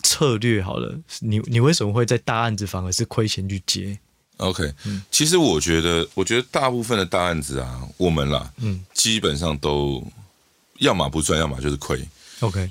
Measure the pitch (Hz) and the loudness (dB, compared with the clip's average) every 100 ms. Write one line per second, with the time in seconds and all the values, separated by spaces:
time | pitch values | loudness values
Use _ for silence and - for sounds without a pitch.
0 | - - 151 110 120 110 95 - - - | -2 2 2 2 2 2 0 -4 -6 -8
1 | 165 - 117 107 - 117 131 165 104 107 | -12 -8 -2 -2 2 4 4 4 2 2
2 | 117 117 - 113 117 104 98 95 92 90 | 2 0 0 0 0 -2 -4 -4 -4 -2
3 | 117 - 110 - 98 98 - - 98 98 | -2 0 0 -2 -4 -4 -4 -4 -6 -10
4 | - _ _ - 92 92 80 71 104 101 | -14 _ _ -6 -4 -2 -4 -4 -6 -8
5 | 98 - 151 180 151 78 80 82 82 85 | -2 0 4 4 4 4 4 2 4 2
6 | 85 - 95 117 131 165 135 123 113 113 | 0 -2 0 0 0 0 0 0 0 0
7 | 90 95 90 82 71 67 64 64 65 - | 0 2 2 0 -4 -6 -6 -8 -12 0
8 | 90 78 69 71 - - 113 92 95 - | 2 2 2 0 -4 -6 -4 -4 -6 -2
9 | 117 110 95 71 85 71 76 73 71 65 | 0 2 0 -2 -2 -2 0 0 0 -4
10 | - - - _ _ _ _ - 139 101 | -8 -16 -20 _ _ _ _ 0 2 2
11 | 71 73 78 80 80 65 71 71 - 65 | 0 0 0 2 0 -2 -4 -4 -4 -6
12 | 65 - - - 113 95 92 | -6 -16 -20 -4 -2 -2 -4